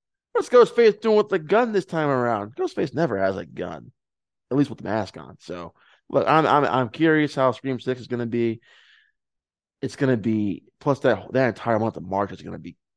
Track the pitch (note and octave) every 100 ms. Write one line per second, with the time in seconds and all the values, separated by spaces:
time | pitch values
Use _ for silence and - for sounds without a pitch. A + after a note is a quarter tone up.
0 | _ _ _ - - B3 A3+ - A#3 G#3
1 | A3 G#3+ G#3 F#3+ D3+ G3+ A#3+ G#3 - E3
2 | D3 C3 A#2+ A2 G#2 - F#4 - E3 C#3+
3 | D#3+ G2+ F#2+ F#2 F2 - F2+ D#2+ A#1+ _
4 | _ _ _ _ _ C3+ B2+ A2+ F#2 G#2+
5 | F#2+ E2+ C2 - - F2 E2+ _ _ _
6 | _ C#3 G2+ D#3 C#3 C#3+ A#2+ B2 A#2+ -
7 | D#3+ D#3 D3 C#3+ C3 A#2 C3+ B2+ C3 B2+
8 | A2 A#2+ A#2+ A#2+ A#2 A2+ _ _ _ _
9 | _ _ _ _ _ _ _ _ C3 -
10 | C3+ A#2+ G#2+ G#2+ G#2 E2+ - _ D3 C3
11 | C3 G2+ - B2+ B2+ G2+ A#2 A2 A2 -
12 | F2+ F#2+ G2 F#2 F2+ F2+ F2+ - _